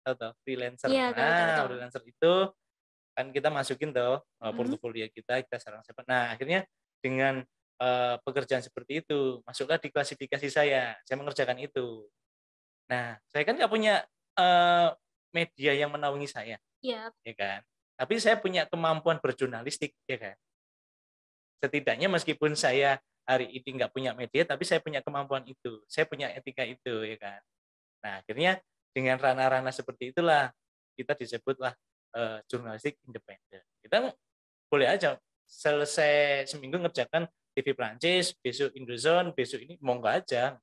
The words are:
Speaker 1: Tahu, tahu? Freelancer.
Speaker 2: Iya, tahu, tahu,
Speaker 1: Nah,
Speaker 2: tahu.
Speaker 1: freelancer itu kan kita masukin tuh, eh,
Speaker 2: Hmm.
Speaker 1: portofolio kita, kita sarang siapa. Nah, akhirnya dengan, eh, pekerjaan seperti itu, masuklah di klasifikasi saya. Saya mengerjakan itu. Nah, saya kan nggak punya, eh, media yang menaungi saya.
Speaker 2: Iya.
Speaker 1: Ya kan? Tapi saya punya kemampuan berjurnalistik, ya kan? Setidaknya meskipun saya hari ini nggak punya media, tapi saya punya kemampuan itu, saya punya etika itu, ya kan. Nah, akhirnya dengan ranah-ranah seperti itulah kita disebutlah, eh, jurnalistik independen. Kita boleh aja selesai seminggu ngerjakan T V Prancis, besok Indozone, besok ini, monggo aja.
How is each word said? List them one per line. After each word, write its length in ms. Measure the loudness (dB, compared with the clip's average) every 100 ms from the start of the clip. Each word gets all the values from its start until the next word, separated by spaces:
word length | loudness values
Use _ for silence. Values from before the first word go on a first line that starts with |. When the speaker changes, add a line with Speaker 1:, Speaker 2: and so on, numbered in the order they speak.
Speaker 1:
Tahu, 140 | -4 -6
tahu? 160 | -6 -12
Freelancer. 440 | -8 -6 -6 -4 0
Speaker 2:
Iya, 240 | 2 2
tahu, 80 | 2
tahu, 80 | 2
Speaker 1:
Nah, 280 | 4 4 2
Speaker 2:
tahu. 100 | 0
Speaker 1:
freelancer 340 | -4 -8 -12 -14
itu 240 | _ 4 6 4 -2 _ _ _ _ _
kan 160 | -6 -4 0
kita 120 | 0
masukin 380 | 0 -4 -2 -2
tuh, 300 | 0 0 0
eh, 260 | _ _ -8
Speaker 2:
Hmm. 80 | -2
Speaker 1:
portofolio 500 | -2 -2 -6 -6 -8
kita, 320 | -10 -4 -2
kita 160 | -2 -10
sarang 240 | -12 -18
siapa. 240 | -18 -20 0
Nah, 240 | 0 0
akhirnya 320 | -4 -2 -2 -2 _ _ _
dengan, 400 | -4 0 0 0 -8 _ _ _
eh, 360 | 0 2 0 -2
pekerjaan 400 | -4 -4 0 -2
seperti 400 | -2 -14 -8 -8
itu, 400 | -2 0 0 -2
masuklah 320 | -10 -8 -2 -2
di 160 | 0
klasifikasi 560 | -2 -2 -6 -6 -4 -2
saya. 480 | 2 4 4 0 -6
Saya 120 | -6 -6
mengerjakan 400 | -6 -2 0 0
itu. 480 | -4 -4 -6 -8 -18 _ _ _ _ _ _ _ _
Nah, 320 | -4 -4 -10 _
saya 160 | -2
kan 160 | 0 2
nggak 80 | 2
punya, 320 | 2 2 2 0 _ _ 2
eh, 480 | 6 8 8 6 4 2 _ _ _ -4
media 360 | -4 _ 2 2
yang 160 | 0
menaungi 360 | 0 -2 -2 -6
saya. 280 | -8 -10 -12 _ _
Speaker 2:
Iya. 320 | -8 -8 -10 _
Speaker 1:
Ya 120 | -16 -6
kan? 240 | -6 -6 -12 _ _ _
Tapi 160 | -2 2
saya 240 | 4 4
punya 240 | 2 0
kemampuan 560 | -2 0 0 2 2 2
berjurnalistik, 720 | 0 0 -2 -4 -8 -6 -8 _ _
ya 80 | -8
kan? 200 | -8 -14 _ _ _ _ _ _ _ _ _ _ _ _
Setidaknya 480 | -2 -2 -2 0 2
meskipun 480 | 0 -2 -2 0 0
saya 400 | 2 4 2 2 _ _ -2
hari 240 | 0 0
ini 240 | -8 -12 -4
nggak 160 | -4
punya 240 | -2 -6 -6
media, 320 | -4 0 0
tapi 160 | 0
saya 160 | 0 0
punya 240 | 0 -6
kemampuan 400 | -4 -6 -4 -4
itu, 400 | -6 -12 -12 -12 _
saya 220 | -2 -2
punya 240 | -2 -8
etika 320 | -8 -12 -6
itu, 400 | -8 -6 -6 -6
ya 160 | -6 -10
kan. 200 | -14 -16 _ _ _ _ _ _
Nah, 240 | -12 -12
akhirnya 340 | -10 0 0 0 _ _ _ -4
dengan 240 | 0 2
ranah-ranah 500 | 2 2 2 2 0
seperti 400 | -6 -8 -8 -6
itulah 400 | 0 4 4 2 _ _ _ _ -14
kita 180 | -4
disebutlah, 640 | -4 -4 -6 -4 -2 -4 -6 _ _ _ -6
eh, 240 | -6 -6 -8
jurnalistik 500 | -8 -8 -6 -8 -8 -16
independen. 560 | -18 -18 -20 _ -20 _ _
Kita 260 | 0 0 0 -6 _ _ _ _ _
boleh 220 | 4 4
aja 320 | 4 2 -2 _ _ _
selesai 1000 | -4 0 2 0 2 4 6 4 2 -2
seminggu 320 | -8 -4 -2
ngerjakan 480 | -2 -2 0 0 -2
T 280 | _ _ -2
V 160 | 0 0
Prancis, 580 | -2 -2 2 2 0 -4
besok 320 | -6 -2 -4
Indozone, 640 | -4 -10 -2 4 4 2 -2
besok 260 | -2 -4
ini, 140 | -12 -8
monggo 240 | -2 0 2
aja. 480 | 0 0 0 0 -2